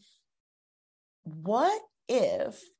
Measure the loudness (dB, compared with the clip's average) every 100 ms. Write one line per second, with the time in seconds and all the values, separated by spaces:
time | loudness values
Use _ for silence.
0 | _ _ _ _ _ _ _ _ _ _
1 | _ _ -16 -8 0 2 2 0 -6 _
2 | -2 2 2 0 -4 -8 -18